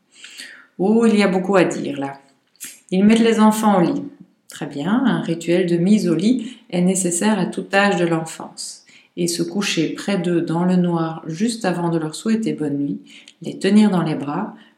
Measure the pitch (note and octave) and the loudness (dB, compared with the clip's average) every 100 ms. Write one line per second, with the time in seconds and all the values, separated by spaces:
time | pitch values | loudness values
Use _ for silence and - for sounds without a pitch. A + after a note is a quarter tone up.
0 | _ _ - - - - _ - F#3 A3+ | _ _ -20 -20 -20 -20 _ -4 2 4
1 | A3+ G3+ G3 F#3 F#3 G3 D#3 - C#3+ C#3 | 4 4 2 0 2 2 2 0 -8 -8
2 | C#3 C#3 _ _ _ _ - - _ F#3 | -8 -12 _ _ _ _ -20 -20 _ 4
3 | G#3 A3+ A3+ G#3+ G#3+ G#3+ A3 F#3+ D#3+ - | 6 6 4 6 4 4 2 4 2 -2
4 | - - - _ - - D3 C#3+ D#3+ A#3+ | -8 -16 -20 _ -20 -14 -10 -6 -2 0
5 | B3+ E3 D#3 E3 - F3 F3 E3+ F3+ G#3+ | 0 0 -2 -4 0 0 2 0 4 2
6 | F3 D#3+ G#3 C4 - - - F3+ F3+ F#3+ | 2 0 2 0 -4 -16 -8 0 0 0
7 | F3 E3+ G#3 G3+ F3 - F3+ G3 G3+ F3 | -2 0 0 0 -2 -4 -2 0 2 2
8 | E3+ E3 D#3+ - - - - - _ - | 0 0 -4 -12 -16 -16 -16 -16 _ -20
9 | _ - F3 - E3+ G3+ F#3+ E3+ D3+ - | _ -6 -4 -2 -4 -2 -2 -2 -2 -4
10 | - F#3+ E3+ E3+ E3 E3+ F3+ F#3 F3 E3 | -4 -2 0 0 0 0 2 2 2 0
11 | D#3+ D#3+ - D#3+ A3+ A3+ F#3 E3+ E3+ E3 | -4 -6 -10 -4 -4 -2 -4 -2 -2 -2
12 | D#3 - A3 A3 D#3 D3+ D3 C#3+ C#3+ G#3 | -4 -6 -2 0 -2 -4 -4 -2 -4 -6
13 | - - - _ D3+ - F#3+ G#3 G#3 F3+ | -12 -20 -20 _ -12 -4 4 6 6 2
14 | D#3 C3+ C#3 D#3+ A3 - - | -2 -4 -4 -6 -8 -12 -20